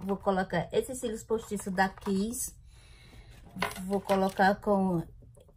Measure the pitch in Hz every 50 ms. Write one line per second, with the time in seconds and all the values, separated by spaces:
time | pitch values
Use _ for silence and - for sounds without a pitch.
0 | 196 190 202 190 - 202 196 185 185 185 190 175 - - - 214 233 - 254 247
1 | 254 226 214 226 - - 226 220 - - 208 196 - 208 185 190 190 196 - -
2 | - 208 196 190 202 226 247 269 - - - - - - - - - - - -
3 | - - - - - - - - - - - 190 180 - - 196 185 185 202 196
4 | 196 - 196 190 190 190 - - 196 190 202 - - 214 202 196 190 190 180 165
5 | 160 - - - - - - - - - -